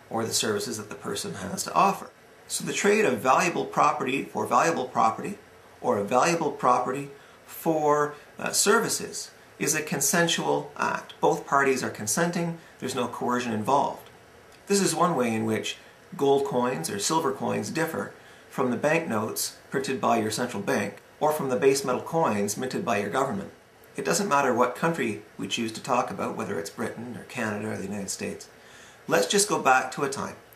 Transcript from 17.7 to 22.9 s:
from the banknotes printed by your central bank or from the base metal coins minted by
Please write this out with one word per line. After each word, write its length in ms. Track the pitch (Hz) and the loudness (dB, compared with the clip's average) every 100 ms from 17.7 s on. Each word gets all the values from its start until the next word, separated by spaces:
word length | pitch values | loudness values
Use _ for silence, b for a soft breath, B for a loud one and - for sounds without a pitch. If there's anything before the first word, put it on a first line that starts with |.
| 156 165 101 - - B B B | -2 -2 -4 -8 -10 B B B
from 220 | - 127 | -2 -2
the 60 | 113 | 0
banknotes 800 | 147 165 165 110 110 - - - - | 2 2 0 -2 -2 -4 -6 -8 -8
printed 300 | 139 135 123 | -4 -4 0
by 160 | 117 117 | 2 2
your 120 | 107 | 2
central 320 | 120 117 101 | -2 -4 -4
bank 400 | 101 123 104 - - - | -2 -2 -2 -6 -18 -2
or 100 | 151 | 0
from 200 | 151 135 | 0 0
the 60 | 123 | 2
base 280 | 139 139 | 4 4
metal 160 | 131 123 | 2 -2
coins 560 | - 165 151 104 104 - | -2 0 2 2 -2 -2
minted 280 | 127 127 | -4 -4
by 140 | 101 | 0